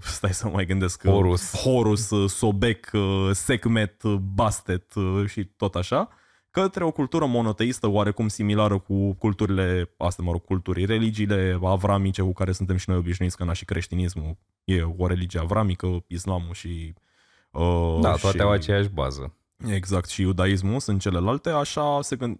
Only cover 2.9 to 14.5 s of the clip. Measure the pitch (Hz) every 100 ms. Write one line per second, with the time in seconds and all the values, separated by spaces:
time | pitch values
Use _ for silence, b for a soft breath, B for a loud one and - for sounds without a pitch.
2.9 | 107 98 98 95 98 - 120 113 113 104
3.9 | - 110 101 98 98 107 - - 90 -
4.9 | 107 92 98 101 - 95 - 98 87 90
5.9 | 135 226 b b b b 175 190 185 165
6.9 | 151 131 165 143 120 113 101 117 - 110
7.9 | 101 104 104 110 - 104 104 107 98 -
8.9 | 98 101 95 110 98 104 95 90 90 87
9.9 | - 87 90 87 87 - 95 92 85 98
10.9 | 113 113 107 101 98 92 90 92 95 101
11.9 | 98 98 92 92 90 92 90 92 92 -
12.9 | 90 87 90 90 - 87 85 - 85 -
13.9 | 90 87 82 78 82 _